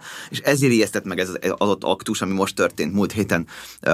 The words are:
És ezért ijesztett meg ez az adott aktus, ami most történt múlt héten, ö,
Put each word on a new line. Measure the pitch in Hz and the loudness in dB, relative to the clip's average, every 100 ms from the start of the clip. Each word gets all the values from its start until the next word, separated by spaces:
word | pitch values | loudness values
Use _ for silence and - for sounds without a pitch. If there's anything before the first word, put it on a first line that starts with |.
| - - - | -12 -16 -12
És | - | -4
ezért | 139 143 135 | 0 4 4
ijesztett | 117 101 107 95 | 4 4 0 -4
meg | 90 | -2
ez | 92 | -2
az | 90 92 | -2 -2
adott | - 101 98 | 0 2 0
aktus, | - 95 - 104 | 0 -2 -2 -4
ami | 95 | -2
most | 95 98 - | 0 -2 0
történt | 90 - 78 | 0 0 -2
múlt | 98 92 | 0 0
héten, | - 98 85 82 - - - | 0 0 0 -2 -10 -18 -6
ö, | - | 0